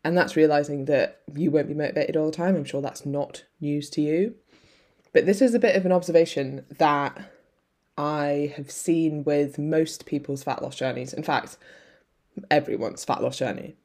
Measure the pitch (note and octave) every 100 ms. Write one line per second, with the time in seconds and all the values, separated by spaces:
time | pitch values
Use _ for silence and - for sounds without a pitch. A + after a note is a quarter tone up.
0 | D3+ F3+ - D#3+ D#3 D3 D3 C#3+ C3+ C#3
1 | - - - D3 F3 D3 D3+ D3+ D3 -
2 | - D#3 D#3 D#3+ F3 F3+ C#3 C#3 C#3 -
3 | C#3+ C#3+ C#3+ - _ _ D3 D3 C#3+ -
4 | D3 D#3+ G#3 - _ _ _ _ _ _
5 | _ - F#3 G3 C4 A#3 A3+ F#3+ F3+ F3+
6 | F3 E3 E3 - C3+ C3+ - C#3+ D#3 D3
7 | C#3 - - - _ _ _ _ _ -
8 | D3 D3+ C#3+ C#3+ D3 C#3+ C#3 - - E3
9 | D#3+ D3+ C#3+ D3 C#3+ D3 D3 D#3+ D#3+ -
10 | - C#3+ C#3 C#3 C#3 B2+ C3 B2+ C3 B2
11 | B2+ - D#3 C#3 - - - - - _
12 | _ _ _ - - D3 D3 G#2 A2+ -
13 | - - B2 B2+ B2+ - - -